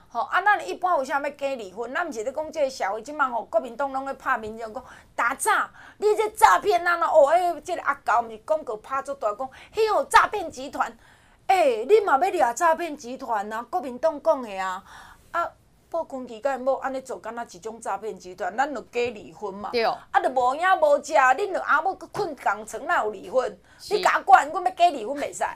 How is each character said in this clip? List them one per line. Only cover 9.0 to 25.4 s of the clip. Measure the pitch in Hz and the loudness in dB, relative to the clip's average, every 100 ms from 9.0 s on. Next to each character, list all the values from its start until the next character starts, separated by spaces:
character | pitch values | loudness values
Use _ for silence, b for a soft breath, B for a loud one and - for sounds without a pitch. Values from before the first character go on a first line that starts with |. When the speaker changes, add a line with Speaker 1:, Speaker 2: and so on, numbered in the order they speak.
Speaker 1:
足 | 269 277 | -6 -6
大， | 214 | -4
讲， | - 262 B B | -4 -10 B B
迄 | 415 440 | -2 0
吼 | 370 - | 2 4
诈 | 415 370 | 4 4
骗 | 415 330 | -2 -8
集 | 254 269 | -10 -12
团， | 269 226 - b b b b - | -6 -6 -8 b b b b 0
哎， | 370 294 220 247 | 4 4 2 4
你 | 440 | 4
嘛 | 392 269 | 6 2
要 | 381 | 2
抓 | 359 240 | 2 0
诈 | 233 226 320 | 2 2 2
骗 | 339 285 | -2 -10
集 | 233 254 | -12 -12
团 | 262 214 208 | -6 -4 -4
啊？ | 220 247 | -8 -6
国 | 359 | -6
民 | 277 247 | -6 -2
党 | 320 294 | -2 0
讲 | 320 285 | 0 0
的 | 233 190 | -2 -6
啊， | 185 190 B B B B _ | -6 -8 B B B B _
啊。 | 339 339 - _ _ _ | -6 -6 -8 _ _ _
报 | 330 | -8
关 | - 262 247 | -6 -10 -12
机， | 220 | -6
甲 | 277 254 | -4 -2
因 | |
某 | 262 262 | -2 -2
安 | 262 | -4
尼 | 262 | -8
做， | 262 190 | -10 -12
敢 | 214 233 | -10 -12
若 | |
一 | 233 175 | -12 -12
种 | 220 226 | -14 -10
诈 | 233 196 | -6 -6
骗 | 214 190 | -6 -12
集 | 180 | -16
团， | 180 185 220 | -8 -6 -2
咱 | 285 | -4
就 | 247 | -4
假 | - 240 240 | -6 -4 -4
离 | 208 - | -6 -16
婚 | 160 208 | -12 -12
嘛。 | 196 208 | -10 -6
Speaker 2:
对。 | 240 | -2
Speaker 1:
啊， | 208 - - 392 | 0 -2 -2 0
就 | 330 | 0
无 | 254 247 294 | 2 0 2
影 | 370 359 | 2 4
无 | 302 285 | 4 2
迹， | 254 | 2
恁 | 311 254 262 403 | 4 4 4 0
就 | 330 | -4
阿 | - 285 | 0 0
某 | 359 | 0
搁 | 339 339 | -6 -10
困 | - 381 262 | -6 -6 -4
共 | 226 202 214 | -4 -4 -8
床， | 214 294 | -10 -2
哪 | 330 | -2
有 | 214 | -2
离 | 220 185 | -6 -4
婚？ | 247 226 196 b b | -2 -2 -6 b b
Speaker 2:
是。 | - | -4
Speaker 1:
你 | 403 | 0
甲 | 370 311 | 2 2
我 | |
管， | - 349 285 | 8 8 8
阮 | 359 | -2
要 | 359 | -4
假 | 370 349 | 4 4
离 | 285 214 | 4 -6
婚 | 285 | -6
袂 | 214 | -8
使。 | - | -4